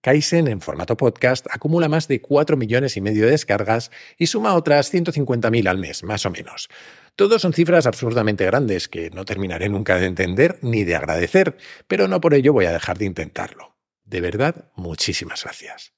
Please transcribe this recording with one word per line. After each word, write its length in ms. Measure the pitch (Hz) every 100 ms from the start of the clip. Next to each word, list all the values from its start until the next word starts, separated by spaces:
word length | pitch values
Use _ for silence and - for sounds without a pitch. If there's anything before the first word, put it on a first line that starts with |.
Kaizen 460 | - 151 - 170 151
en 140 | 101
formato 360 | - 71 90 113
podcast 500 | 123 - 127 127 -
acumula 400 | - 147 165 160
más 180 | 156 -
de 140 | 127
cuatro 360 | - 143 151 147
millones 380 | 110 120 135 101
y 60 |
medio 240 | 101 107 113
de 60 |
descargas 580 | 147 - 101 101 113 - - - _
y 80 | 170
suma 260 | 226 214
otras 380 | 180 156 143 135
ciento 200 | 180 170
cincuenta 380 | 151 127 120 113
mil 180 | 117 98
al 120 | 92
mes, 240 | 85 -
más 240 | 90 104 98
o 20 |
menos. 400 | 85 - - - - - - _ -
Todos 260 | 202 226
son 120 | 180
cifras 340 | 160 170 170 123
absurdamente 580 | - 120 117 107 101 -
grandes 420 | 123 123 92 -
que 220 | 85 82
no 160 | 87 98
terminaré 420 | 95 95 85 107
nunca 300 | 98 101 92
de 80 | 92
entender 540 | 90 92 95 170 -
ni 220 | 123 113
de 120 | 90 82
agradecer, 600 | 76 80 87 - - - - - _
pero 200 | 190 190
no 140 | 185
por 140 | 165 143
ello 180 | 135
voy 120 | 135 90
a 80 |
dejar 260 | 85 - 92
de 60 | 101
intentarlo. 720 | 85 78 - - - - _ _ _
De 180 | _ -
verdad, 480 | 87 107 143 - - -
muchísimas 680 | 87 78 - 92 80 -
gracias. 500 | - - - - -